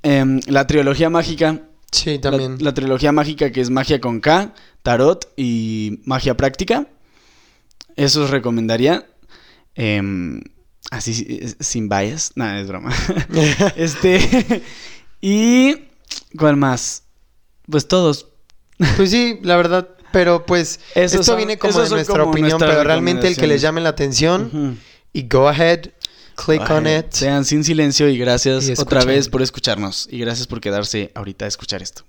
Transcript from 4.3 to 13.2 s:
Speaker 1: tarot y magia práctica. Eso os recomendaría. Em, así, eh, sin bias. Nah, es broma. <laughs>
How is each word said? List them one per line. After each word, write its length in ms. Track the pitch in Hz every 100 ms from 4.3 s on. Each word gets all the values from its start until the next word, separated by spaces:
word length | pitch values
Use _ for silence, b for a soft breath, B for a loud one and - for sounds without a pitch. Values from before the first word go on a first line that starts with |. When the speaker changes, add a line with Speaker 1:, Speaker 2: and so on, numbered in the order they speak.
| 175 208 b b b
Speaker 1:
tarot 460 | 127 120 139 175 - -
y 640 | 123 117 113 110 107 104
magia 320 | - 131 117 123
práctica. 500 | 135 - 190 240 294 _ b b b b b b b _ - -
Eso 260 | 139 147
os 60 | 143
recomendaría. 760 | 139 120 117 113 113 135 - - _ b b b b b
Em, 680 | - 110 104 98 95 87 58 - _ _ _ -
así, 340 | 113 113 110 -
eh, 260 | 120 117 104
sin 280 | - 120 104
bias. 440 | 101 101 156 -
Nah, 240 | - 113 101
es 60 | 98
broma. 240 | 92 110 127 -
<laughs> 300 | 185